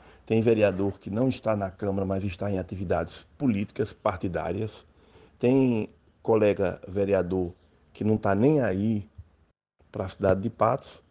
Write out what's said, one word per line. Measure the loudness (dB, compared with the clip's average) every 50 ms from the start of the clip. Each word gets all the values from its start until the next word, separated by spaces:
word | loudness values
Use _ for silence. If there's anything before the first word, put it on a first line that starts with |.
| -20 -20 -20 -16 _
tem | -2 0 2
vereador | 4 4 4 4 4 4 2 2 -2 -2 -4 -6
que | -8 -6
não | -2 0 0 0
está | -2 -2 -2 -2 -2
na | -2 -2 -6
Câmara, | -6 -6 -4 -4 -2 -2 -2
mas | -2 -2 -2 -4
está | -4 -6 -6 -6 -4
em | -4 -4
atividades | -4 -6 -8 -8 -4 -2 -2 -2 -2 -4 -8 -14 -20 _ _
políticas, | -2 -2 0 0 0 -2 -4 -4 -6 -6 -6 -6
partidárias, | -4 -4 -4 -2 -2 -4 -6 -4 -4 -4 -4 -4 -6 -6 -8 -10 -14 -20 _ _ _ _ _ -20 -20 -20 -20 _
tem | _ 2 4 4 4 4 4 2 0 -2 -4 -10 _ _ _ _ _ 0
colega | 2 4 6 6 4 4 2 0 -2 -2 -6 -10
vereador | -8 -4 -2 0 2 2 0 0 0 -2 -2 -2 -4 -6 -12 _ _ _ _ _ _ -10
que | -4 0
não | 0 0
tá | 2 2 0 2
nem | 2 4 4 4 2
aí | 2 0 0 0 0 0 -2 -2 -6 -8 _ -20 -20 _ _ _ _ _ _ _ _ _ _ _ _ _
pra | -8 -8 -8 -8
cidade | -4 0 2 2 2 2 0
de | -4
Patos | -2 0 2 2 2 0 -6 -12 -20 -20 _ _